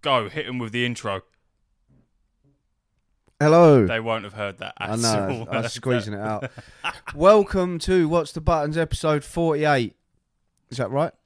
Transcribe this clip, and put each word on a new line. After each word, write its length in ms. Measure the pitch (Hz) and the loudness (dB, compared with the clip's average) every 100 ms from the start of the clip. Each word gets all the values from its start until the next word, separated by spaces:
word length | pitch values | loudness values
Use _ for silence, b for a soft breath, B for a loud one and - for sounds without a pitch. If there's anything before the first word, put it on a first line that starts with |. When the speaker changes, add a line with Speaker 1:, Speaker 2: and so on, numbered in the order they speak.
Speaker 1:
Go, 240 | 151 131 104 | 0 0 0
hit 160 | 151 123 | -8 -8
'em 120 | 127 | -8
with 140 | 117 | -6
the 120 | 117 | -2
intro. 380 | 123 120 110 98 - _ _ _ _ _ _ _ _ _ _ _ 143 139 _ _ _ _ _ _ _ _ | -4 -4 -6 -8 -10 _ _ _ _ _ _ _ _ _ _ _ _ _ _ _ _ _ _ _ _ _
Speaker 2:
Hello. 460 | 151 165 170 139 95 | 4 8 8 8 6
Speaker 1:
They 140 | 113 | 0
won't 240 | 113 113 | -2 -4
have 100 | 101 | -6
heard 240 | 104 101 98 | -8 -10 -8
that 160 | - - | -14 -12
Speaker 2:
I 160 | 101 | -6
Speaker 1:
at 60 | 113 | -2
Speaker 2:
know, 480 | 117 107 98 120 113 | 0 0 -2 -6 -6
Speaker 1:
all. 0 | |
Speaker 2:
I 100 | 131 | -6
was 100 | 117 | -6
Speaker 1:
<laughs> 80 | - | -6
Speaker 2:
squeezing 320 | 131 120 107 | -2 -2 -2
it 80 | 101 | -8
out. 300 | 107 107 127 B B B 170 - - | -6 -8 -8 B B B -10 -10 -14
Welcome 640 | 143 180 214 196 196 180 175 | 2 6 6 4 -2 -2 -4
to 260 | - 185 160 | 0 2 2
What's 260 | 170 151 | 0 -2
the 100 | - | -4
Buttons, 340 | 151 165 147 156 | 0 0 0 -4
episode 480 | 156 - 160 151 | -4 -2 -2 -2
forty-eight. 720 | - - 165 151 151 143 113 _ _ _ _ _ _ _ _ | -4 -4 -2 0 2 0 0 _ _ _ _ _ _ _ _
Is 80 | 117 | -8
that 140 | 196 | -4
right? 200 | 143 160 _ | -2 -4 _